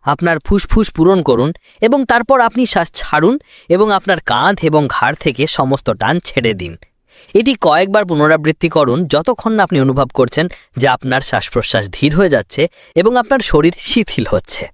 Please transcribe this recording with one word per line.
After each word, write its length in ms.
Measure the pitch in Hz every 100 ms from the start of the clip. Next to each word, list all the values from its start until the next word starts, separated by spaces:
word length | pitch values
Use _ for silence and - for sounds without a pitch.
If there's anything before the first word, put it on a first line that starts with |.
আপনার 340 | - 143 170 160
ফুসফুস 460 | - 202 - - 214
পূরণ 320 | - 165 190
করুন 300 | 143 117 143 170 _ _
এবং 240 | 220 277
তারপর 360 | 262 240 233 262
আপনি 260 | 226 233 247
শ্বাস 240 | 190 170
ছাড়ুন 440 | - - 147 170 277 _ - -
এবং 240 | 180 214
আপনার 280 | 196 196 175
কাঁধ 380 | - 107 165 202
এবং 240 | 160 151 143
ঘাড় 260 | - 110 123
থেকে 260 | 151 123 120
সমস্ত 440 | - 131 139 -
টান 280 | 104 101 175
ছেড়ে 300 | - - 226
দিন। 220 | 92 87 - - _ _ _ _
এটি 220 | 202 233 247
কয়েকবার 460 | - 160 196 214 190
পুনরাবৃত্তি 600 | 151 151 160 156 156 165
করুন, 360 | 156 135 139
যতক্ষণ 480 | 165 135 208 240 220
না 100 | 214
আপনি 180 | 185 160
অনুভব 280 | 135 135 127
করছেন 340 | - 123 - 170 - _ -
যে 120 | 131
আপনার 320 | 110 131 131
শ্বাস-প্রশ্বাস 680 | - 101 - 120 - 107 101
ধীর 220 | - 143
হয়ে 140 | 151 190
যাচ্ছে 400 | 127 - - 165 _ -
এবং 220 | 160 202 247
আপনার 240 | 233 269
শরীর 320 | - 151 160 -
শিথিল 460 | - 233 208 - 110
হচ্ছে। 380 | - - - 90